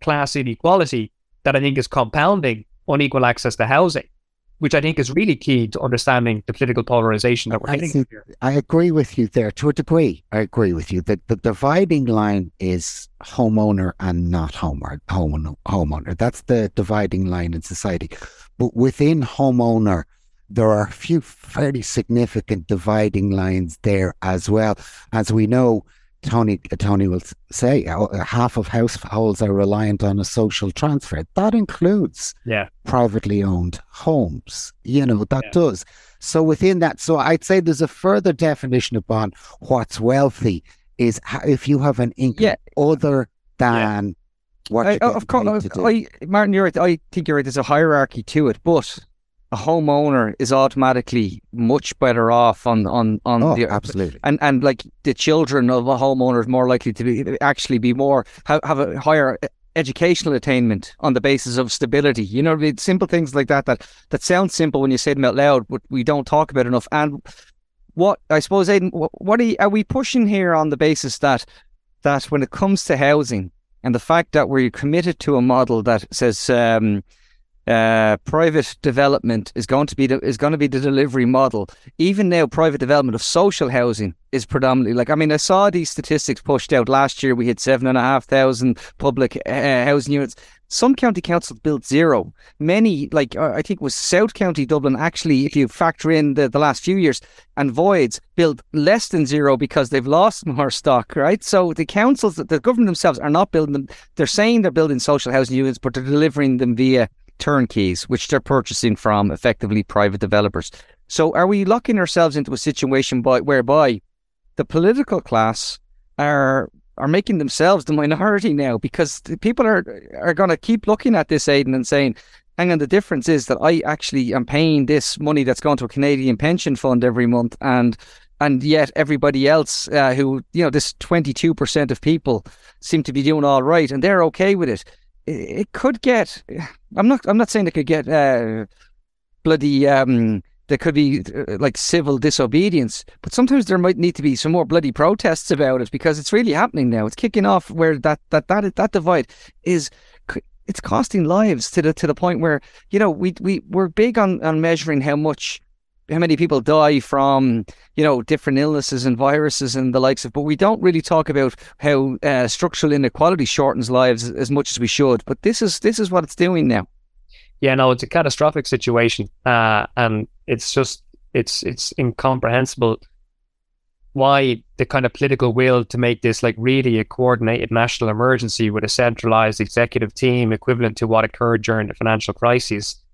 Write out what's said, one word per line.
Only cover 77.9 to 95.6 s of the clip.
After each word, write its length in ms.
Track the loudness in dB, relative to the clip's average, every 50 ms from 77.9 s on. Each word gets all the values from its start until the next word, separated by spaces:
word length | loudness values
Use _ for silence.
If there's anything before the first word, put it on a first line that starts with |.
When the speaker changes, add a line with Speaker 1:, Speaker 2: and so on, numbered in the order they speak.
| 2 2 2 2 2 0 -2
Speaker 3:
private 540 | -4 0 2 2 2 2 0 -2 -2 -6 _
development 680 | -4 -2 0 2 2 2 2 0 0 0 -2 -2 -4 -6 -8
is 120 | -8 -4
going 220 | -2 0 0 0 -2
to 80 | -2
be 120 | -2 0 0
the, 120 | 0 -2
is 180 | -2 -4 -4 -2
gonna 200 | 0 -2 0 0
be 100 | -2 -2
the 120 | -2 0
delivery 460 | -2 0 2 2 0 0 2 0 2
model. 420 | 2 4 2 2 2 0 -4 -6 -8 -12 _ _ -14 _ 0
Even 320 | 0 0 2 2 2 2
now, 180 | 4 2 2 2
private 300 | 2 2 2 2 2 0
development 360 | 0 2 2 2 2 0 -2
of 80 | -4
social 480 | -4 -2 0 2 2 2 2 0 -2 0
housing 460 | 0 0 0 0 0 -2 -4 -6 -6 _ _ -6
is 140 | -6 -6 -6
predominantly, 480 | -2 -4 0 2 2 2 2 2 2 0
like, 160 | 0 0 0
I 60 | 0
mean, 180 | 0 2 2 0
I 40 | 0
saw 320 | 0 2 2 4 4 2
these 200 | 2 0 -4 -4
statistics 520 | -8 -8 -4 -2 -2 -2 -2 -2 -6 -6
pushed 300 | -2 -2 -2 0 0 0
out 160 | 0 0 2 2
last 340 | 2 2 2 0 -2 -2
year. 140 | 0 0 0
We 120 | 0 0 -2
had 120 | -2 -2
seven 280 | 0 0 0 2 2 0
and 100 | 0 2
a 40 |
half 220 | 2 2 0 0 0
thousand 560 | 0 2 2 2 2 2 0 0 0 0 -2 -6 -20 -12 -4
public, 380 | -2 -2 0 0 0 -2 -2 -6 -6
uh, 380 | -6 -4 -2 0 0 0 2 2
housing 300 | 2 0 0 0 -2 -2
units. 220 | -2 -2 -4 -8 _ -20 -20 -20 _ _ -8
Some 260 | -4 0 2 2 2
county 240 | 4 2 0 0 0
councils 400 | -2 -2 -2 -2 -2 -4 -14 -6
built 260 | -4 -4 -4 -4 -4
zero. 480 | 0 2 2 4 4 2 2 0 -4 -10 _ -20 -20 _ -6
Many, 500 | -2 0 2 4 4 2 2 0 -4 -2
like, 240 | 0 -2 -2 -2 -2
uh, 160 | -4 -2 -2
I 100 | -2 -4
think 200 | -4 -4 -6 -6
it 20 | -4
was 120 | -6 -6
South 380 | -6 -4 0 2 2 2 0 0
County 320 | -2 -2 -2 0 -2 -2
Dublin, 300 | 0 0 0 0 0 -2
actually, 500 | 0 -2 -4 -4 -4 0 2 2 2 2
if 80 | 0 0
you 140 | 0